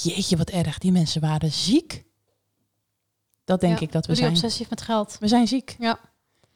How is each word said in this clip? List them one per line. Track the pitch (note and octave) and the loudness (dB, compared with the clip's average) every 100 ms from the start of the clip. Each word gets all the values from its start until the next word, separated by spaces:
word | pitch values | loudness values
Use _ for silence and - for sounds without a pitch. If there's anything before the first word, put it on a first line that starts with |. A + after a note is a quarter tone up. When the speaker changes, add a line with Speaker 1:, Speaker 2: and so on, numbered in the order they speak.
Speaker 1:
"Jeetje, | E3+ - F#3+ F3+ | -4 -2 0 0
wat | - | 0
erg, | F3+ D#3 - | -2 -2 -2
die | F#3 | 2
mensen | F3+ D#3 D#3+ | 2 2 0
waren | D#3 D#3 D#3+ | 0 0 -2
ziek." | - E3+ C#4+ E4+ - - _ _ _ _ _ _ _ _ _ _ _ _ _ | -2 2 2 0 -8 -18 _ _ _ _ _ _ _ _ _ _ _ _ _
Dat | - F#3 | -2 0
denk | F3 E3 | 2 0
Speaker 2:
Ja, | D#3 | 0
Speaker 1:
ik | |
dat | D#3+ - | -2 0
we | |
Speaker 2:
door | E3 | 0
die | D#3 E3+ | 2 2
Speaker 1:
zijn. | |
Speaker 2:
obsessief | A3+ - A3+ | -2 -4 -6
met | A3+ | -8
geld. | - A3 G#3 - | -2 -2 -2 -4
Speaker 1:
We | G#3 | 2
zijn | A#3+ A3 | 4 4
ziek. | B3+ - - | 0 -4 -6
Speaker 2:
Ja. | A3+ - _ _ _ _ _ | -4 -4 _ _ _ _ _